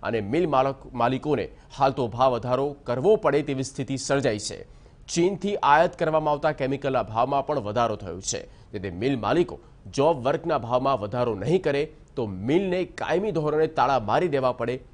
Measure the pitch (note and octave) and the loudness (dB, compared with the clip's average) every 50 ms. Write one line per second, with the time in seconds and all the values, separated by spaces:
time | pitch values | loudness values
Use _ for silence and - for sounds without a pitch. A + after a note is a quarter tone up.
0 | D2 F2 A2+ A2+ G#2+ F#2+ A#2+ E3 F3+ D#3+ C#3+ C3 C3+ C#3 C3+ - - - - A#2+ | -4 -2 -2 -2 -2 0 0 0 0 2 2 2 2 2 -2 -6 -12 -14 -4 0
1 | A#2 A#2+ C#3 B2+ - D3+ D3 A#2 F2+ - - - - - - - C#3 C3+ C3 - | 0 0 0 -2 -2 -2 -2 -2 -2 -6 -10 -20 -20 -18 -2 0 0 2 2 0
2 | B2+ A2+ G2 A#2 C3 C3+ B2 A#2 G2+ B2 B2+ B2+ C#3 D3 C#3+ C#3+ - - A#2+ B2 | -4 -4 0 2 2 2 2 0 -2 0 0 0 0 -2 -4 -8 -6 -4 -4 2
3 | C3+ F#3+ A3 G#3 G#3+ D#3 C3+ D3 D3 D3+ C#3 C3 C3+ - - - C3+ G#2+ C#3 B2+ | 4 4 4 6 4 2 2 2 0 0 -2 -4 -4 -6 -6 -8 -6 -4 -4 -6
4 | - - C#3+ C#3 C3+ C3+ G#2+ G#2+ - - - - - - - - - - - - | -2 0 0 2 2 0 0 0 -6 -8 -10 -10 -14 -18 -20 -20 -20 -20 -20 -20
5 | - - - E3+ E3+ F#3+ G3+ - - G3+ G#3 - - C#3 C#3+ D3+ E3 F3 E3+ - | -14 -4 0 2 2 2 2 0 -2 -4 -2 2 4 6 6 6 6 4 2 0
6 | E3+ D#3 D#3 D#3+ D#3 D3+ D3 C#3+ D3+ D#3 D3+ - C#3 C3 C3+ C3+ - C#3 C3 B2 | -2 2 2 2 2 2 -2 0 0 -2 0 0 -2 -2 -2 -2 -2 -2 0 0
7 | G#2+ F#2+ A2 A2+ B2 C3 C#3+ C#3 C3+ - D3+ C#3 G#2 G2+ G#2+ B2 A#2 A2+ G#2+ G2 | -2 0 0 0 2 2 2 -2 0 0 -4 -4 -2 -2 0 0 0 0 0 -4
8 | G2+ F#2 E2 F2+ F#2+ - - - - - - - - - - G#2 F#2 G2 E2+ F2 | -6 -10 -10 -8 -6 -6 -6 -6 -8 -10 -20 -20 -20 -12 -10 -8 -8 -6 -6 -2
9 | G#2+ C3+ C#3+ A#2+ G#2 G2+ B2+ E3 F3 - - C#2+ - - - - - G#2 F2 - | -2 0 0 0 0 0 2 2 2 0 -4 -16 -18 -20 -20 -20 -20 -8 -2 2
10 | C#3+ D#3+ E3+ C#3 A2+ C3+ D3 C3 - E3+ D#3+ C3+ B2+ A2+ A#2+ B2+ C3 C#3 C#3 A#2+ | 2 2 2 2 0 0 0 0 -2 -2 -2 -2 -2 0 0 0 2 2 0 0
11 | G2+ G2+ A#2 B2 B2 A#2+ A2 F#2+ F#2+ A#2+ E3+ F#3 F#3 D#3 C#3 C#3 D3+ D3+ - - | -2 -4 -2 -2 0 0 -2 -2 0 0 0 2 2 0 0 0 -2 -4 -8 -20
12 | - - - - A#2+ G#2 F#2+ F2+ G2 A#2+ D3 F3+ G3+ F#3+ F3+ F3+ F3 - - - | -20 -12 -6 -6 -4 -4 -6 -6 -2 0 2 2 2 0 -2 -2 -4 -6 -6 -8
13 | - - D3+ F3 G3+ A3 F3 E3 D3+ D3+ D3 D3+ D#3+ D#3 - - B2 C3 C#3 B2+ | -4 -2 0 0 0 0 -2 -2 -2 0 2 2 0 0 2 0 2 2 2 0
14 | A2 G2+ A2 C#3+ F3+ F3+ C#3+ C#3 B2+ B2+ B2 - A#2 A#2 B2 C3 - - | 2 2 0 2 2 2 0 0 0 0 0 0 -2 -4 -4 -6 -8 -14